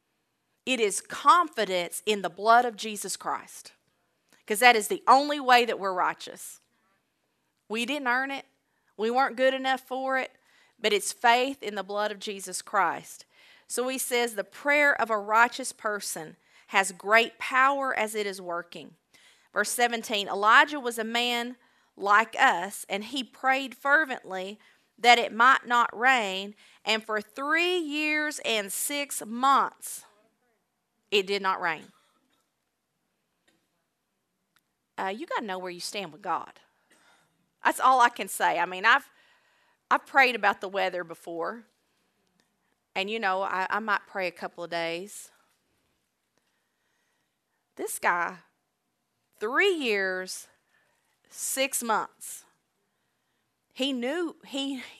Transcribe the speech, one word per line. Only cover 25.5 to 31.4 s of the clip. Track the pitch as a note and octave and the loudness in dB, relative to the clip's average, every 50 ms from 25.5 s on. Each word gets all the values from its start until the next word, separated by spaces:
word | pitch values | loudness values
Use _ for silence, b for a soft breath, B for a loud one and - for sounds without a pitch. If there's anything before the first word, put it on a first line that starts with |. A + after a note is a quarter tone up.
| C4+ - - | 6 4 2
not | A#3+ B3 A#3+ A3+ - - | 0 2 2 2 0 -2
rain, | G3+ A#3+ C4 C4+ A#3+ G#3 F#3+ F#3+ F#3+ G3 G#3 G#3 b b b b b b | 2 2 4 4 4 2 -2 -4 -6 -8 -10 -14 b b b b b b
and | G#3 A3 A3 G#3+ | -2 -2 -2 -2
for | - G#3+ G#3 | -4 -4 -4
three | G#3 - _ C4+ C#4 D4 D#4 E4 F4 F4+ F#4 | -6 -8 _ -6 -2 0 2 2 2 0 0
years | F4+ D#4+ C#4+ C#4+ D4+ D4+ D4+ D4+ D4+ D4+ D4+ C#4+ - | -2 -4 -4 -4 -2 -2 0 0 0 -2 -4 -6 -6
and | - - A3+ G#3+ G3 G3 | -4 -2 -2 -2 -2 -4
six | - - - - C#4+ C#4+ C#4+ C#4 - - - | -6 -6 -6 -4 -4 -4 -6 -6 -8 -10 -10
months | G#3+ A#3 A#3+ C4 C#4 C4+ A#3 F#3+ - - _ - - - - - _ _ _ _ _ _ _ _ _ _ _ _ _ _ _ _ _ _ _ _ _ | -10 -4 0 2 4 4 4 2 0 -4 _ -16 -16 -14 -16 -18 _ _ _ _ _ _ _ _ _ _ _ _ _ _ _ _ _ _ _ _ _
it | - G#3 F#3+ | -2 -2 -2
did | F#3+ G3+ G3+ | -2 -4 -4